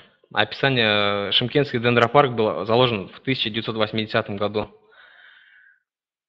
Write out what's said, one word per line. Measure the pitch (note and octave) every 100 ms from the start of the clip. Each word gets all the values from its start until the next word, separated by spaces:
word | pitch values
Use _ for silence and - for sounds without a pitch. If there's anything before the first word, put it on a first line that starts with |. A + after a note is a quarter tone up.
| - _ _
Описание, | G#2 G#2+ - C#3 B2+ A2 G#2 G2+ G2+ G2
э, |
Шымкентский | G#2 A#2+ D3 C#3 B2
дендропарк | A#2+ A#2+ A#2 D3 C#3
был | A2+ G#2+ D2+ G2+
заложен | A#2 B2+ G#2+ F2
в | -
тысяча | - C3 A2+
девятьсот | A2 A2+ A2
восьмидесятом | G#2+ A2 G#2+ A2+ G#2+ G2+
году. | G#2 G#2 G#2+ - _ _ - - - - _ _ _ _ _ _ _ _